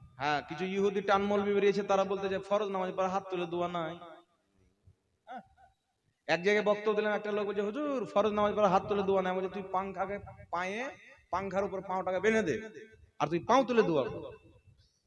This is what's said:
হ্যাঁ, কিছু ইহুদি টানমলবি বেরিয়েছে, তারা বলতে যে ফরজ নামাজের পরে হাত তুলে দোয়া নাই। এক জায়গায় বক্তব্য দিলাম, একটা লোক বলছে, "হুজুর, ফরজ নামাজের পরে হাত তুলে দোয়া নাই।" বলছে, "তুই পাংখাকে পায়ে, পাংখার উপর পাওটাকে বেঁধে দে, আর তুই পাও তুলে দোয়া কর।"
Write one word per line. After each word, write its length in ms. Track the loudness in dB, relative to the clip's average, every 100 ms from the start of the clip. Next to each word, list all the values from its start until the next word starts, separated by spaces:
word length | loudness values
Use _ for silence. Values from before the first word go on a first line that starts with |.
| -20 -4
হ্যাঁ, 240 | 0 0
কিছু 240 | -2 -6 -4
ইহুদি 360 | 0 0 0
টানমলবি 520 | 2 2 4 2 2
বেরিয়েছে, 300 | 2 4 2
তারা 200 | 2 2
বলতে 260 | 2 0 -2
যে 100 | -4
ফরজ 300 | 0 0 0
নামাজের 260 | -2 -2 -2
পরে 120 | -2
হাত 160 | -2 -4
তুলে 160 | -4 -4
দোয়া 220 | -2 -2
নাই। 320 | -2 -4 -8 -14 -20 _ _ _ _ _ _ _ _ _ _ -16 -16 -16 _ -20 _ _ _ _ _ -2
এক 160 | 0
জায়গায় 220 | 2 2 2
বক্তব্য 280 | 0 0
দিলাম, 200 | 0 0
একটা 180 | -2 -2
লোক 160 | -2 -2
বলছে, 140 | -2
"হুজুর, 440 | -2 -2 -2 -2 0
ফরজ 260 | 2 2
নামাজের 260 | 4 2 4
পরে 100 | 4
হাত 200 | 4 2
তুলে 160 | 0
দোয়া 180 | 2 2
নাই।" 140 | 2 -2
বলছে, 140 | -4
"তুই 100 | -6 -4
পাংখাকে 480 | -4 -4 -4 -6 -6 -12 -18 -8
পায়ে, 340 | -4 -4 -4 -8 -10 -20 -20 _
পাংখার 320 | -4 -2 -2
উপর 180 | -2 -4
পাওটাকে 380 | -4 -4 -2 0
বেঁধে 240 | 2 2
দে, 180 | 2 -2 -6 -14 -20 -20 -20 -4
আর 80 | -2
তুই 120 | 0
পাও 240 | 4 4
তুলে 180 | 6 4
দোয়া 220 | 4 2
কর।" 280 | 0 -4 -12 -16 -20 -20 _ -20 _ _